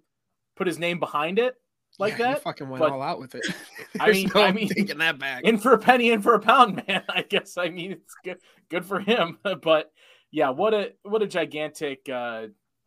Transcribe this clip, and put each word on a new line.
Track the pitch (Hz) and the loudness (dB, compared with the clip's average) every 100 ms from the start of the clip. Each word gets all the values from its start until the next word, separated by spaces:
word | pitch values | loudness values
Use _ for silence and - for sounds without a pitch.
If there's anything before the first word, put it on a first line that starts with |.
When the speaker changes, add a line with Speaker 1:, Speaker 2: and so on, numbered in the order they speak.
| _ _ _ _ _ - | _ _ _ _ _ -6
Speaker 1:
put | 180 | -4
his | 160 | -2
name | 170 175 | -2 -2
behind | 156 151 156 196 | -4 -2 -2 0
it | 247 - _ _ _ - | 0 -2 _ _ _ -6
like | 202 214 | -4 -2
Speaker 2:
Yeah, | 240 | -2
he | |
Speaker 1:
that. | 285 | -2
Speaker 2:
fucking | - - 135 | -4 -10 -8
went | 131 | 0
Speaker 1:
But | 156 | 0
Speaker 2:
all | 135 | 0
out | 139 170 | -6 -8
with | 131 | -10
it. | - - - - | -10 -10 -10 -14
<laughs> | - - - | -20 -14 -2
Speaker 1:
I | - | 2
Speaker 2:
There's | 196 | 2
Speaker 1:
mean, | 190 | 2
Speaker 2:
no | 196 | 4
Speaker 1:
I | 202 | 4
mean, | 196 202 | 2 -2
Speaker 2:
taking | 196 202 151 | -2 -2 -2
that | 160 143 | -2 -2
back. | 135 127 | -6 -2
Speaker 1:
in | 151 226 | 2 2
for | 240 | 4
a | 233 | 4
penny, | - 254 233 | 6 4 4
in | 226 | 2
for | 202 | 4
a | 214 | 4
pound, | 208 247 233 190 | 6 6 6 2
<laughs> | - | -4
man. | 190 - | -4 -4
I | 180 | -6
guess, | - 185 180 - | -2 -4 -4 -6
I | 175 | -6
mean, | 175 175 | -6 -10
it's | 175 - - | -12 -16 -16
good, | 180 180 _ _ _ | -14 -14 _ _ _
good | 175 | -8
for | 175 190 | -4 -4
him. | 196 233 170 151 | 0 0 0 -4
<laughs> | 151 135 | -8 -2
But | 160 156 156 _ _ _ _ | 2 2 2 _ _ _ _
yeah, | 147 143 | -2 0
what | 131 208 | 2 0
a, | 214 196 - | 0 -2 -8
what | 202 214 | -4 -2
a | 196 | -2
gigantic, | 185 156 151 151 151 147 135 - | -2 -4 -6 -8 -8 -8 -8 -8
uh, | 127 120 113 110 104 _ _ | -8 -6 -8 -12 -16 _ _